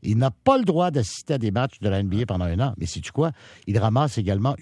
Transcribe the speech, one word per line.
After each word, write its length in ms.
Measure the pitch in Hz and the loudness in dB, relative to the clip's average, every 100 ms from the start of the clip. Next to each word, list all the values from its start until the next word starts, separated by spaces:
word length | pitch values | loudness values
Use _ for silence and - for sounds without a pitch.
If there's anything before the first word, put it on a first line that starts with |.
Il 140 | - 110 | -2 2
n'a 140 | 131 | 0
pas 260 | - - 269 | 0 2 2
le 60 | |
droit 260 | 196 165 180 | 2 0 0
d'assister 440 | 139 107 - - | 0 -4 -6 -4
à 40 | 143 | -2
des 140 | 113 | 0
matchs 280 | 98 131 - | 0 -2 -2
de 80 | 104 | -2
la 100 | 95 | 0
N 80 | 98 | 0
B 140 | 101 | -2
A 40 | - | -2
pendant 180 | 92 87 | -2 0
un 140 | 87 | 0
an. 120 | 131 87 | -2 -2
Mais 80 | 80 | -8
sais-tu 260 | 82 - | -8 -8
quoi ? 200 | - 160 - - - - | -2 -2 -2 -18 -16 -2
Il 100 | 104 | 0
ramasse 400 | 107 117 147 120 | 2 2 2 0
également 380 | 98 101 123 - | 0 2 0 0